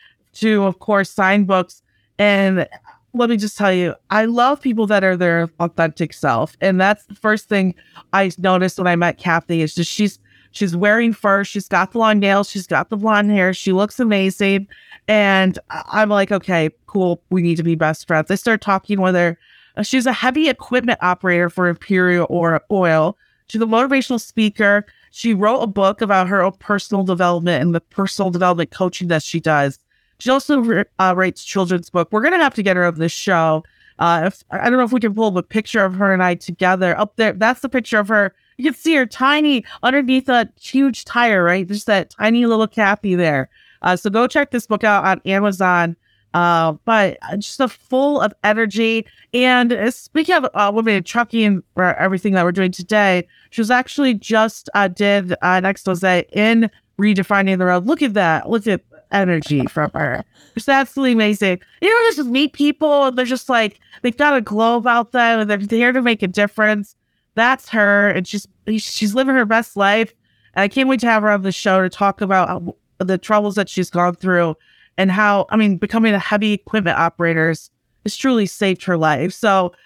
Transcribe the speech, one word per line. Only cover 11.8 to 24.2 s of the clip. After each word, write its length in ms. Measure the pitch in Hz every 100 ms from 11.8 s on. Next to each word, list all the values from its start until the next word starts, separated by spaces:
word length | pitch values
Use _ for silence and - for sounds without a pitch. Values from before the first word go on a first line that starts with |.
| 190
the 80 | 233
long 200 | 220 208
nails. 300 | 196 196 202
She's 160 | 202 175
got 240 | 143 170
the 80 | 208
blonde 320 | 220 208 208
hair. 240 | 202 185
She 200 | 180 196
looks 260 | 185 208 -
amazing. 680 | 233 202 190 - 196 196 196 - - - -
And 540 | 214 202 190 190 - -
I, 140 | - -
I'm 160 | 214 208
like, 240 | 202 196
"Okay, 380 | 196 - 170 156 - -
cool. 360 | 202 180 170 -
We 120 | 185
need 160 | 170 165
to 60 |
be 120 | 165 160
best 320 | 156 160 -
friends." 240 | 160 156
I 40 | 196
start 260 | 240 220
talking 400 | - 190 - 202
with 140 | 185 180
her. 220 | 175 170 _ _ _ -
Uh, 80 |
she's 220 | 208 262 247
a 80 |
heavy 340 | 226 254 277 311
equipment 500 | - - 247 247 -
operator 480 | 180 180 185 175 175
for 180 | 185 180
Imperial 580 | 170 - 185 180 175 165
Or-, 340 | 175 165 156 -
Oil. 460 | 196 175 160 160 - _ _ -
She's 140 | 220
a 40 | 226
motivational 560 | 226 262 269 - 240